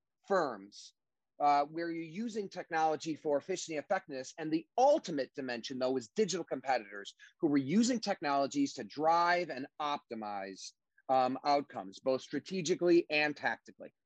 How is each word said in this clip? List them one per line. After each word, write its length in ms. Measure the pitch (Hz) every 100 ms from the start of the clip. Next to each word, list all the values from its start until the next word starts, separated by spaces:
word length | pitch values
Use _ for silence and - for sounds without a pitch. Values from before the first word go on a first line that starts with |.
| _ _ -
firms, 680 | 190 147 104 101 - - _ _ _ _ -
uh, 240 | 147 143
where 260 | 147 160 170
you're 120 | 170
using 460 | 165 170 233 214 196
technology 680 | 185 - 165 160 151 160
for 220 | 143 156 143
efficiency 400 | - 180 - 151
and 80 |
effectiveness. 500 | - 190 - 135 131 -
And 120 | 156
the 140 | 160 - -
ultimate 540 | 269 302 - 143 127
dimension, 440 | - 127 120 - 127
though, 180 | 127 131
is 120 | 113
digital 360 | - 202 175
competitors 680 | - 139 131 123 101 101 98 - - _
who 80 | 165
were 80 | 143
using 440 | 135 196 240 240
technologies 720 | 202 190 147 139 139 143 139
to 100 | -
drive 680 | 107 139 156 170 175 175 165
and 160 | 131 135 -
optimize, 920 | 151 143 - 113 107 101 98 95 - - _ _ -
um, 300 | 131 127 131
outcomes, 540 | 147 143 139 120 95 -
both 240 | 131 131
strategically 840 | - 143 - 190 156 180 175 170 -
and 260 | 151 151 147
tactically. 560 | 127 113 - - 87 -